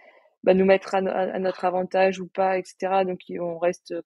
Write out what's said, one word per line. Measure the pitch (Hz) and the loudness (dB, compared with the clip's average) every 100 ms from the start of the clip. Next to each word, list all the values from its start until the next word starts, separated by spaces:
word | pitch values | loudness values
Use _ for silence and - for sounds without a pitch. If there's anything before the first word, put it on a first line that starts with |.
| _ _ _ _ | _ _ _ _
bah, | 185 | 2
nous | 190 190 | 4 6
mettre | 190 - 190 | 4 2 -2
à | |
no-, | 190 | -2
à, | - 185 | -2 -4
à | 190 | -2
notre | 185 - 185 | -4 -2 -2
avantage | 180 185 185 190 185 | -2 -2 2 2 0
ou | 175 | -6
pas, | - 190 190 | -2 0 0
et | 185 | -4
cetera. | - 185 196 | -6 0 0
Donc, | 185 180 - | 0 -4 -8
i-, | 185 | -8
on | 175 165 | -6 -2
reste | 175 180 - 170 | -2 -2 -8 -12